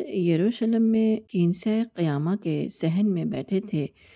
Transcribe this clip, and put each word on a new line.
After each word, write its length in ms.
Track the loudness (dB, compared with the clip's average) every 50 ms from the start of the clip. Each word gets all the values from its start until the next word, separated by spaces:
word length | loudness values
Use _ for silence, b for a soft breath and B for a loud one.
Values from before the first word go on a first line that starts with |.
| -4 -4
یروشلم 720 | -2 0 2 2 2 4 2 0 0 0 0 0 2 2
میں 480 | 2 2 4 4 2 2 2 0 -2 -4
کنیسہ 400 | 0 2 2 2 2 0 -2 0 0 0 -2 -2 -2
قیامہ 420 | -2 -2 0 0 0 0 0 -2
کے 320 | -2 -2 -2 -2 -2 -4 -6
صحن 440 | -6 -4 -2 0 0 2 2 0
میں 140 | 0 0 -2
بیٹھے 360 | -4 -4 -6 -4 -2 -2 -2
تھے 260 | -2 -2 -2 -2 -4 -4 b b b b b